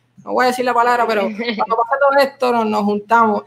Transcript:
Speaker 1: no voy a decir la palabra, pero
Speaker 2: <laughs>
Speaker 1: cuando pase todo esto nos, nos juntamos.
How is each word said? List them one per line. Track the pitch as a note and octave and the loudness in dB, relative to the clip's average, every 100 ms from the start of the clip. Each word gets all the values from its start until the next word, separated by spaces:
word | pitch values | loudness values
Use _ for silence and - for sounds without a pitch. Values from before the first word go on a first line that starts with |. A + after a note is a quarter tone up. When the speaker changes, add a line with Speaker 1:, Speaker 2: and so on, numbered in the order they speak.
| _ _ | _ _
Speaker 1:
no | G#3 | -6
voy | G#3+ | 0
a | B3 | 0
decir | B3 | 0
la | B3 | -2
palabra, | A#3 A#3+ A#3+ A3+ | 0 2 0 0
pero | G#3+ | 0
Speaker 2:
<laughs> | A3+ G#3 A#3+ G#3+ | -2 -4 -6 -4
Speaker 1:
cuando | F#3 A3+ | -2 -2
pase | A#3 C4+ | 0 2
todo | C#4 C#4 | 2 2
esto | C4+ - B3 | 0 0 -2
nos, | A#3+ A3 | 0 0
nos | G#3+ | -2
juntamos. | G#3 G#3 G#3 A3+ A3 G#3 | -2 -4 0 2 2 0